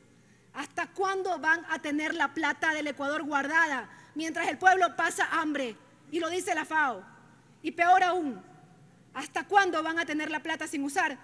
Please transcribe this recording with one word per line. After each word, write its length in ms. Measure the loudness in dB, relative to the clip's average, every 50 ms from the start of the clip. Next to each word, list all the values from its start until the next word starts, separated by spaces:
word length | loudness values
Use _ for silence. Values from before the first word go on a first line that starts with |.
| _ _ _ _ _ _ _ _ _ _ -12
¿Hasta 340 | -12 -12 -8 -6 -8 -8 -6
cuándo 500 | -4 -2 -2 -2 0 -2 -2 -2 -4 -2
van 280 | 2 0 0 0 0 -4
a 120 | -6 -4
tener 340 | -4 -4 -2 -2 -2 -2 0
la 180 | 0 -2 -2 0
plata 400 | -2 -2 -2 -2 0 0 0 0
del 140 | 0 -4 -6
Ecuador 360 | -6 -4 -4 -2 -2 -2 -4
guardada 640 | -2 -2 -2 -2 2 2 2 2 2 2 -4 -6 -8 -14 -20 -20 -14 -10
mientras 320 | -6 -6 -4 -4 -2 -2 -2
el 100 | -2 4
pueblo 380 | 6 6 6 6 4 2 2
pasa 320 | 0 0 0 2 0 -2 0
hambre? 440 | 0 0 0 0 -2 -2 -4 -4 -8 -12 -18 -20 -20 _ _ -8
Y 80 | -6 -4
lo 100 | -4 -2
dice 260 | -4 -4 -2 -2 -2
la 100 | -2 -2
fao. 380 | 0 2 2 2 2 0 -4 -8 -16 -20 -20 -20 -20 -20 -20 _ _ -20 _
Y 100 | -8 -8
peor 320 | -2 0 4 6 6 6 6
aún, 380 | 4 2 2 0 -2 -4 -6 -12 -18 -20 -20 -20 -20 -20 -20 -20 -20 -20 -20 -20 -14 -12
¿hasta 320 | -12 -12 -6 -6 -6 -4
cuándo 380 | 4 4 4 6 6 2 0 -2
van 160 | -2 -2 -2
a 60 | -2
tener 260 | -2 -4 -4 -4 -4
la 100 | -6 -6
plata 240 | -4 -4 -4 -4 -6
sin 180 | -6 -6 -4 -4
usar 360 | -2 0 0 0 0 -2 -6